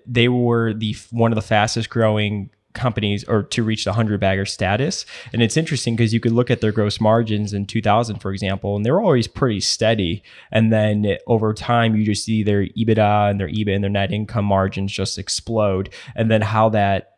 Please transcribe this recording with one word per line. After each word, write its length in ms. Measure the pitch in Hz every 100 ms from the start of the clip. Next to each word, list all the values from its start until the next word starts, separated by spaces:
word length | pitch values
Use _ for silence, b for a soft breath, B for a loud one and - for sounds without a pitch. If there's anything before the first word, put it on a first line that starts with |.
| -
they 220 | 120 120
were 440 | 123 120 117 113
the 200 | 110 107
f-, 200 | 107 -
one 180 | 120 113
of 60 | 110
the 60 |
fastest 480 | - 107 107 - 110
growing 580 | 120 110 107 104 104 98 _ _ -
companies 480 | 127 113 104 101
or 180 | - 107
to 220 | 95 -
reach 200 | 110 110
the 80 | -
hundred 260 | 104 113 104
bagger 240 | 98 98 98
status. 580 | - 92 101 147 - - B B
And 100 | 113
it's 140 | 113 151
interesting 400 | 165 139 - 117
'cause 160 | 117
you 60 | 113
could 120 | 117
look 180 | 117 123
at 100 | 123
their 100 | 110
gross 280 | 107 104 -
margins 520 | 107 113 113 104 104
in 140 | 101 98
two 160 | 113
thousand, 380 | 104 107 113 95
for 100 | 98
example, 440 | 98 98 98 - 101
and 80 | 110
they 60 |
were 100 | 165
always 240 | 220 131 110
pretty 340 | - 135 104
steady. 600 | - - 110 110 90 101 - B B
And 200 | 110 110
then 440 | 110 107 107 104 95 -
over 260 | 113 107
time, 440 | 107 - 117 113 107
you 80 |
just 200 | 107 101
see 200 | - 110
their 220 | 104 101 98
ebitda 640 | - 113 107 104 104 104
and 100 | 98
their 80 | 90
ebit 260 | 101 101
and 80 | 98
their 80 | 98
net 220 | 101 98
income 320 | 104 107 113
margins 480 | 101 98 95 - 98
just 260 | - 95 -
explode. 720 | 95 - - 113 104 95 98 B B
And 160 | B 113
then 120 | 110
how 260 | 104 110 110
that, 440 | 107 101 98 -